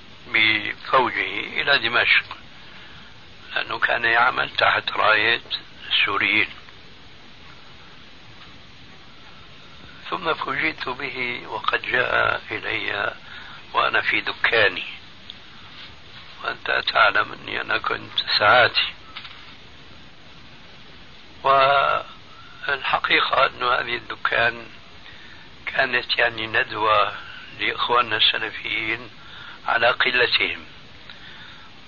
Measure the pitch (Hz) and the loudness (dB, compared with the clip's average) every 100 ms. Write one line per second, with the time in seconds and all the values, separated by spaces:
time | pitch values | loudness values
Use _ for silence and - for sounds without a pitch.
0 | - - - 117 110 107 107 107 - 135 | -18 -18 -2 4 4 4 -2 -8 2 4
1 | 120 101 95 101 - - 147 139 113 120 | 4 2 -2 -4 -6 -2 2 2 4 4
2 | 101 - - - - - - - - - | 4 4 0 -8 -16 -18 -18 -18 -18 -18
3 | - - - - - - - 113 - 123 | -18 -18 -20 -18 -6 -4 -4 -2 0 2
4 | 117 117 123 127 139 - - 107 - 101 | 4 6 4 2 0 2 2 2 0 2
5 | 104 107 110 123 - - - - - - | 4 6 4 2 -2 -10 -10 -16 -2 2
6 | - 98 101 107 95 - - - - - | 2 2 2 2 2 -4 -18 -18 -18 -18
7 | - - - - - - - - - - | -18 -18 -18 -18 -18 -18 -18 -18 -18 -18
8 | - - - - - - - - - - | -18 -18 -18 -18 -18 -18 -20 -20 -20 -20
9 | - - - - - - - - - - | -18 -18 -18 -18 -18 -18 -18 -16 -16 -16
10 | - 170 170 147 - 135 160 - - 127 | -10 -4 -2 -2 -2 -2 -2 -2 -6 -6
11 | 139 127 123 123 - 110 - 117 - 123 | -6 -4 -4 -6 -8 -6 -2 -2 0 0
12 | 120 117 110 - - 107 95 110 101 104 | 2 2 2 0 -4 -6 -4 -4 -2 -2
13 | 107 - - - - - - - 131 117 | -2 -4 -12 -14 -14 -16 -4 2 4 2
14 | - 110 101 95 - 117 101 90 - - | 2 0 -2 -2 2 6 4 2 -6 -12
15 | - - - - - - - - - - | -16 -18 -18 -18 -18 -18 -18 -16 -16 -18
16 | - - - - 135 - - 131 - - | -18 -18 -16 -10 -8 -6 -2 0 2 6
17 | 107 101 110 - 104 107 113 110 - 113 | 6 6 0 -4 -6 -6 -2 -2 0 -4
18 | 107 - - - 104 123 110 - - - | -4 -6 -2 4 8 8 6 4 -2 -4
19 | - - - - - - - - - - | -14 -16 -16 -16 -18 -18 -20 -20 -20 -18
20 | - - - - - - - - - - | -20 -20 -20 -20 -20 -20 -18 -18 -18 -18
21 | - - - - 135 135 135 143 147 - | -20 -20 -20 -2 4 6 6 6 4 2
22 | - - - - - - - 139 - 156 | -4 -14 -18 -18 -18 -10 -4 -4 0 0
23 | - 160 139 131 139 120 123 127 123 120 | 2 2 4 4 2 2 0 2 0 -4
24 | 110 113 - 123 117 117 113 - - - | -6 -4 0 2 2 0 -10 -16 -18 -18
25 | - - - - - - - - 135 123 | -18 -18 -18 -18 -18 -14 -4 -2 0 0
26 | 117 - 120 113 113 113 127 110 107 107 | 0 2 2 0 0 0 0 2 4 6
27 | 101 - - - - - 107 - - 120 | 4 -2 -12 -14 -14 -4 -2 -2 2 2
28 | 117 107 - 113 110 - 113 107 110 117 | 2 2 2 2 -2 -6 -4 -2 -2 -4
29 | 117 - - - - - - 120 117 127 | -6 -16 -16 -16 -16 -8 -2 4 4 4
30 | 131 123 117 - 95 82 82 - - - | 2 4 4 4 2 -4 -12 -16 -18 -18
31 | - - - - - - - - | -18 -16 -16 -16 -16 -18 -18 -20